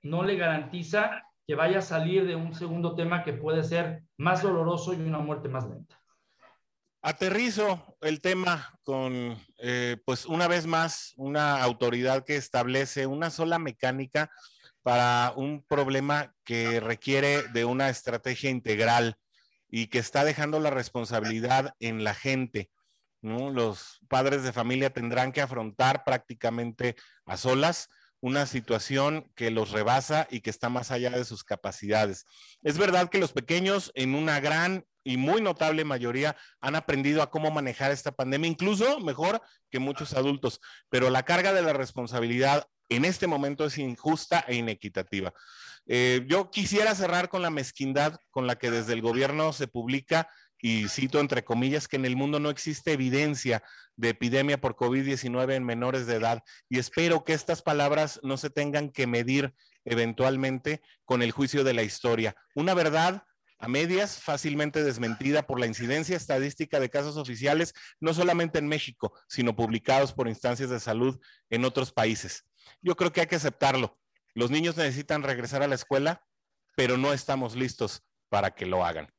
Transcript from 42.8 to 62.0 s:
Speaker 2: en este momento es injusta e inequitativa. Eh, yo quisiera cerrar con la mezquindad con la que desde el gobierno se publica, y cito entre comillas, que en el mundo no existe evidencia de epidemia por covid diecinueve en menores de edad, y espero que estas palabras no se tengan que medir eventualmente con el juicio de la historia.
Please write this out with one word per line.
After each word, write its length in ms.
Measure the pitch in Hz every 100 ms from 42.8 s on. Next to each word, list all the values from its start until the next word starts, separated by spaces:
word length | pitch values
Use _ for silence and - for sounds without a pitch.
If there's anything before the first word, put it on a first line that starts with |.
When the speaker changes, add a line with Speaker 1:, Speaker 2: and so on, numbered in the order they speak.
| _
Speaker 2:
en 160 | 120 165
este 200 | 180 180
momento 380 | 147 143 143
es 140 | 151 135
injusta 680 | 131 120 151 160 - 170 127
e 100 | 120
inequitativa. 760 | 117 104 104 95 92 98 92 - - - - - -
Eh, 400 | 123 127 127 131
yo 240 | 180 185
quisiera 440 | 214 196 202 214
cerrar 360 | 196 180 175 180
con 100 | 185
la 80 | 175
mezquindad 680 | 151 127 - 135 139 151 156 _
con 160 | 135 127
la 100 | 120
que 140 | 123
desde 220 | 117 110
el 80 | 113
gobierno 540 | 113 120 139 151 156
se 140 | 139 131
publica, 600 | 123 117 135 - 165 160 - _ _
y 260 | 117 110 104
cito 320 | - 131 147
entre 220 | 147 123
comillas, 460 | - 117 131 147 -
que 80 | 139
en 80 |
el 120 | 131 127
mundo 220 | 139 147
no 120 | 147
existe 420 | 139 160 143 -
evidencia 720 | 147 127 131 151 139 127 110 - - - -
de 140 | 117
epidemia 500 | 110 120 135 139 139
por 160 | 131 113
covid 260 | 120 131
diecinueve 520 | 135 131 127 123 131
en 100 | 135
menores 420 | 123 117 123 131 120
de 100 | 113
edad, 260 | 113 117 - - _
y 100 | 123
espero 460 | 123 - 170 165
que 80 | 165
estas 300 | 156 - 165
palabras 580 | - 147 143 151 151 -
no 140 | 135 135
se 140 | 147
tengan 400 | 147 143 147 147
que 160 | 135 123
medir 480 | 120 120 135 139 _ _ _ -
eventualmente 960 | 117 117 110 131 135 135 131 151 151 _ _ -
con 160 | 127
el 100 | 120
juicio 320 | 110 135 143
de 80 | 135
la 100 | 120
historia. 520 | 110 -